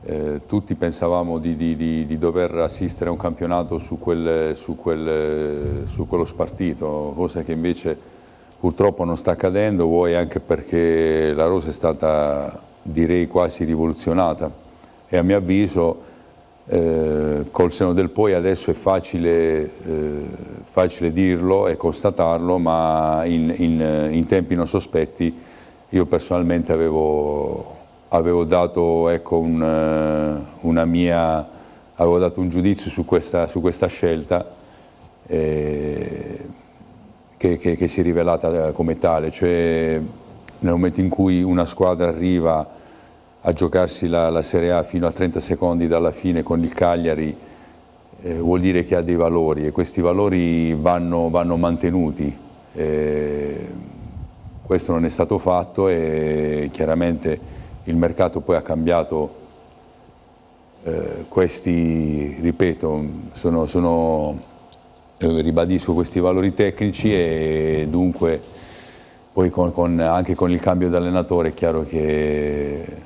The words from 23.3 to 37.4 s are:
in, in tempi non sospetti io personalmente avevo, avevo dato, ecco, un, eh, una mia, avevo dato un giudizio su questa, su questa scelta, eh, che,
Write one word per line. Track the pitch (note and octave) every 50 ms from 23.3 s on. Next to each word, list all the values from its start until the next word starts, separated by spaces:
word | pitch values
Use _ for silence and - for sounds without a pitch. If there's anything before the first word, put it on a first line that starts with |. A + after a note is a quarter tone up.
| E2+ E2 D#2+ D#2+ E2+
in, | - F2+ E2 D#2+ D#2+ D#2+ D#2 D#2 D2+ D2+ D2+
in | D#2 E2 E2
tempi | - G2 F#2+ E2+ - F#2
non | F2 E2+
sospetti | E2 - G2 - - - E2+ D#2 - - - F2+ E2 D#2+ - - - - - - - - - - _
io | - F#2 F2
personalmente | D#2 - E2+ - - F2+ F2 F2 E2+ F2 F2 E2 -
avevo, | E2 D#2+ E2 D#2+ D#2 D#2 D#2 D2+ D2+ D2+ D2 D2 D2 D2 C#2+ C#2+ C#2+ - - - - - - - - - - -
avevo | - E2+ E2 E2+ F2 F2 E2+
dato, | D#2 F2 F2+ F2 E2+ - F2+ E2+ E2+ E2+ E2 E2 E2
ecco, | E2+ D#2+ - - F2 E2
un, | E2 E2 E2 D#2+
eh, | D#2+ D#2+ D#2+ D#2+ D#2 D#2 D#2 D#2 D#2 D#2 D#2 D2+ D2+ D2+ D2+ D2 - - - -
una | - E2+ E2 E2 E2
mia, | E2 E2+ E2+ F2 F2 E2+ E2+ E2 D#2+ D#2+ D#2 D2+ - - - - - - - - - -
avevo | - E2+ E2+ F2
dato | F2+ F#2 F2 E2+ -
un | F#2
giudizio | F2+ E2 F2+ F2+ G2+ G2 - - -
su | - - E2
questa, | - F2+ E2+ E2 - - F2 E2+
su | E2 - F#2
questa | E2 F2+ E2 - F#2+
scelta, | F2+ - - - E2+ E2 D#2+ D2+ - F2+ F2 F2+ - - - - - - - - - - - - - - - -
eh, | - - D#2+ D#2 D#2 D#2 D2+ D2+ D2+ D2+ D2 D2+ D2+ D2 D2 - - - - - - - - - - - - - - - - - - - - - - - - - - -
che, | -